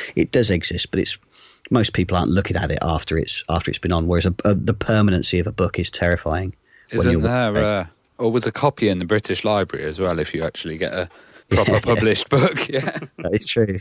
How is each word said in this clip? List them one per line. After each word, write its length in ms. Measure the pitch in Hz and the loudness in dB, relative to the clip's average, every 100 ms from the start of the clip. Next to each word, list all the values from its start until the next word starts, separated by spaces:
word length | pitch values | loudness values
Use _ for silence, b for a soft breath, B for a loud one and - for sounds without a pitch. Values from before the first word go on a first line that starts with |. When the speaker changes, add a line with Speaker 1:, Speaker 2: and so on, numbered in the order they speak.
| B - | B -2
Speaker 1:
it 160 | 82 | 2
does 180 | 131 101 | 2 2
exist, 400 | 87 - 87 - | 0 -2 -6 -4
but 80 | 92 | -2
it's, 160 | - - _ b b b - | -2 -6 _ b b b 0
most 220 | 123 104 | 0 2
people 240 | - 90 90 | 0 0 0
aren't 140 | - | 2
looking 240 | 92 - 85 | 0 0 -2
at 140 | 82 | -2
it 60 | 78 | -2
after 340 | 80 78 - 80 | -2 -2 -2 -2
it's, 280 | - - - | -2 -6 -2
after 220 | 82 - | -2 -2
it's 80 | - | -4
been 140 | 85 | 0
on. 160 | 85 82 | 0 2
Whereas 180 | 87 90 | 2 2
a, 80 | 90 | 0
a, 100 | - | 0
the 200 | 101 107 | 2 0
permanency 640 | 107 - 110 104 90 - 90 | -2 0 2 4 2 0 0
of 80 | 87 | 0
a 60 | |
book 260 | - 90 - | -2 -2 -2
is 100 | 90 | -4
terrifying 640 | - 87 85 80 82 95 - b b b | 0 0 0 0 -4 -4 -10 b b b
when 80 | 117 | 0
Speaker 2:
Isn't 140 | - | 2
Speaker 1:
you're 80 | 82 | 4
Speaker 2:
there, 300 | 117 123 117 | 2 0 0
Speaker 1:
right. 100 | 104 | 0
Speaker 2:
uh, 220 | 107 101 85 _ _ - | 0 0 -4 _ _ -4
or 140 | 117 | -2
was 140 | 117 110 | 0 -2
a 60 | |
copy 360 | - 147 - 107 | 0 0 2 2
in 100 | 92 | 2
the 80 | 87 | 0
British 380 | 107 - 90 | 0 0 -2
Library 420 | 107 104 92 - 76 | 0 0 0 -4 -6
as 120 | 87 | -2
well, 180 | 92 80 | -2 -2
if 160 | 76 | -2
you 100 | 78 | -4
actually 320 | 80 - 82 80 | -4 -6 -10 -6
get 140 | 87 | -4
a 160 | 92 90 B B B - | -4 -8 B B B -2
proper 220 | 98 104 | 2 4
Speaker 1:
<laughs> 0 | |
Yeah, 60 | 110 | 2
yeah. 40 | |
Speaker 2:
published 480 | - 110 110 - - | 2 2 4 2 2
book? 400 | 139 175 151 - | 2 2 0 -4
<laughs> 0 | |
Yeah, 300 | 131 - 156 147 - | -4 -4 -8 -12 -8
Speaker 1:
That 140 | 85 | -2
is 140 | 104 - | -2 0
true. 320 | 120 107 92 | 0 0 -2